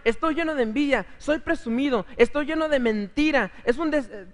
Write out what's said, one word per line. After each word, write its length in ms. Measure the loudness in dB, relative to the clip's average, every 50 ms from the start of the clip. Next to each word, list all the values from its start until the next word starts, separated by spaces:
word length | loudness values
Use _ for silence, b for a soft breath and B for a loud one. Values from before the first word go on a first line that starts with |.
| 0
estoy 320 | 0 0 2 0 0 0
lleno 200 | 0 -2 0 0
de 80 | 0 0
envidia, 420 | 0 0 0 0 2 2 0 0 B B
soy 220 | B -2 -2 -2 0
presumido, 680 | 0 -2 -2 -2 -2 -2 -2 0 0 0 0 -2 -2 B B
estoy 280 | B 4 4 4 0 -2
lleno 220 | 0 0 -2 0 0
de 100 | 0 2
mentira, 720 | 2 2 0 0 -2 -4 0 0 2 4 4 2 0 0 B B B
es 140 | 0 0
un 140 | 0 0 0
des-, 180 | 0 0 -2 -4
eh, 140 | -10 -14 -16 -16